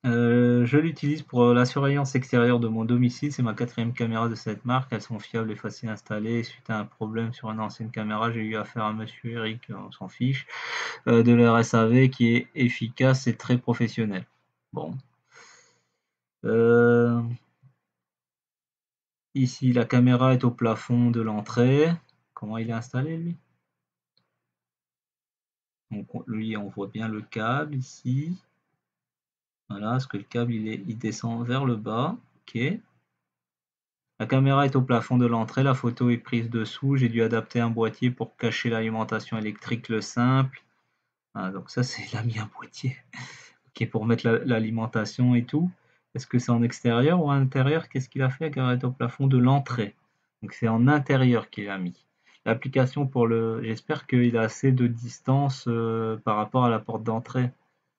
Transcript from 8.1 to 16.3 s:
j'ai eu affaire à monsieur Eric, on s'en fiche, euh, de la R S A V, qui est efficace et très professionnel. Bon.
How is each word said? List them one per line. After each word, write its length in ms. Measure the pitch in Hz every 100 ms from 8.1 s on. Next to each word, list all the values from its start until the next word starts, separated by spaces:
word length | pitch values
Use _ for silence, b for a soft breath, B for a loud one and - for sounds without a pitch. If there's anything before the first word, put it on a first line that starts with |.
| 107 117
j'ai 100 | 113
eu 140 | 110 110
affaire 300 | 104 - 107
à 80 |
monsieur 380 | 107 107 - 117
Eric, 320 | 117 110 110 -
on 220 | 98 98
s'en 160 | - 95
fiche, 380 | - 127 135 - B B B B B -
euh, 160 | 117
de 100 | 117
la 180 | 120 117
R 80 | 113
S 140 | 113
A 140 | 117 113
V, 220 | 127 131
qui 260 | 131 117 120
est 120 | - -
efficace 720 | 123 - 117 - 131 131 -
et 80 | 113
très 220 | - 123
professionnel. 680 | - 117 110 - 110 95 90 _ _ _ _
Bon. 240 | - 76 131 _ _ _ b b b b b b _ _ _ _